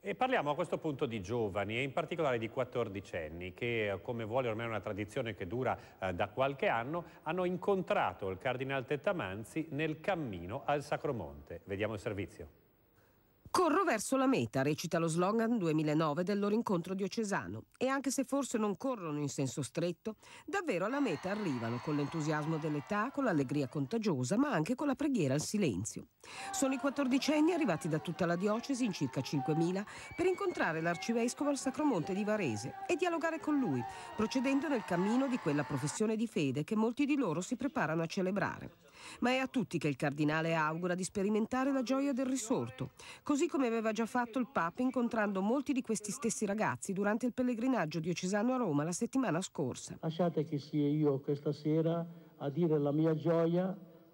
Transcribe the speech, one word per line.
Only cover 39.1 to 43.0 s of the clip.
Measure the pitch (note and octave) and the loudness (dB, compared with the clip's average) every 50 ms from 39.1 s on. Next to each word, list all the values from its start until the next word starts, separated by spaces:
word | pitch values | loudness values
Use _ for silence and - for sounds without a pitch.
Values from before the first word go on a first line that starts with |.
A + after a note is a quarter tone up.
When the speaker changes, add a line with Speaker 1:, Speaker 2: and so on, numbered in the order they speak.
| - - | -8 -2
Speaker 2:
Ma | - A#3+ | 0 0
è | B3+ | 2
a | C4 C4 | 2 0
tutti | B3+ - C4 F#3+ - - E3 | 0 0 0 0 0 -2 0
che | - | 0
il | D#3 C#3+ | 0 0
cardinale | - - D3 C3+ D3 D3+ D3 D3+ D#3+ D#3+ E3 E3 | 2 0 -2 2 2 2 2 2 2 2 2 2
augura | D#3+ D#3 D3+ D#3+ E3+ F3 F3+ F3+ | 2 2 0 0 -2 0 -2 0
di | F3+ F#3 | -2 -2
sperimentare | - - G#3 F#3+ G#3 G#3+ G#3 A3 - - B3+ C4 C#4 | -4 -2 0 2 2 4 2 2 2 0 0 2 2
la | C#4 C4+ | 2 0
gioia | B3+ G#3+ C4+ C4+ C#4 C#4+ C#4 | 2 2 2 2 2 2 0
del | A#3 C4+ | 0 0
risorto, | B3+ C4 C4 - - C4 E3+ A#2+ A#2 - - B2+ - - - | 0 0 -2 0 0 0 0 0 -4 -6 -8 -8 -8 -8 -14